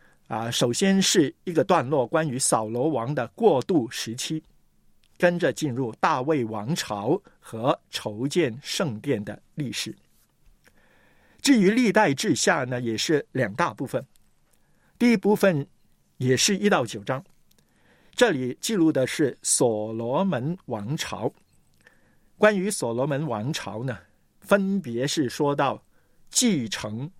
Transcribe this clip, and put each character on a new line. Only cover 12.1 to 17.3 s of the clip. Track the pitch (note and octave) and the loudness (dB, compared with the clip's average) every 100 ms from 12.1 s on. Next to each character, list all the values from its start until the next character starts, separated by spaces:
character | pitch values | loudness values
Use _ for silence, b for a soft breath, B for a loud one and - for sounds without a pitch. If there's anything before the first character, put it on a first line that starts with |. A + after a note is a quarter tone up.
| C3+ | 2
志 | G#3+ | 0
下 | C3+ - E3 | 0 2 0
呢， | B2+ B2 | 0 -4
也 | A#2+ A2 | -4 -4
是 | - D3 - | 0 0 0
两 | C3 A2+ | -4 -2
大 | G#2+ E3+ G#2+ | -2 -4 -4
部 | C3 | -6
分， | B2+ C3 _ _ _ _ _ _ _ _ - | -6 -8 _ _ _ _ _ _ _ _ 0
第 | A#3+ | 4
一 | A3+ | 4
部 | G3+ G#3 | 4 4
分 | G3 D#3 C#3+ _ _ _ _ - | 4 2 -2 _ _ _ _ -4
也 | B2+ B2+ | 0 2
是 | - G3 | 2 2
一 | G3+ | 2
到 | F3+ A#2+ | 2 0
九 | A2 | -6
章， | G#2 C3 - | -6 -6 -8